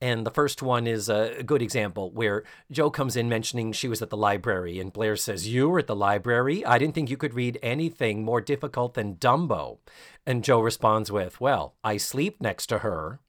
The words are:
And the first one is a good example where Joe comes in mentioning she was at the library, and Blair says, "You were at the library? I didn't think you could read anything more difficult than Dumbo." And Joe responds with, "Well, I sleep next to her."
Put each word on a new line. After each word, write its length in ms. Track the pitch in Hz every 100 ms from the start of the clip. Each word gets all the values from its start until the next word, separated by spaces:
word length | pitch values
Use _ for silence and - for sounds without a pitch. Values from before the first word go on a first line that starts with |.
And 240 | 127 113
the 60 | 113
first 320 | - 143 -
one 240 | 131 120 117
is 220 | 113 104
a 340 | 104 113 135
good 180 | 123 143
example 480 | 113 120 104 92 92
where 320 | 113 110 101 - - -
Joe 200 | 143 151
comes 260 | 151 131 120
in 120 | 120
mentioning 440 | 113 107 123 113
she 160 | 104 127
was 120 | 107
at 80 | 110
the 60 | 107
library, 600 | 104 101 90 95 87 90
and 120 | 95
Blair 240 | 104 107 104
says, 320 | - 95 101
"You 200 | 123 143
were 120 | 180
at 60 | -
the 80 | 104
library? 680 | 101 104 120 120 131 180
I 140 | - 120
didn't 160 | 151
think 160 | 156 135
you 60 | 135
could 180 | 147
read 240 | 120 123 123
anything 600 | 117 131 165 - 117 104
more 160 | 110 117
difficult 540 | - 139 147 123 123
than 220 | 123 104 90
Dumbo." 600 | 123 139 170 92 65 55 _ - - -
And 200 | - 123
Joe 160 | 117 120
responds 500 | 113 - 113 110 107
with, 300 | 101 92 -
"Well, 340 | 127 120 71 -
I 140 | 110 104
sleep 440 | - 131 180 -
next 260 | 113 95 -
to 100 | 110
her." 400 | 110 82 78 127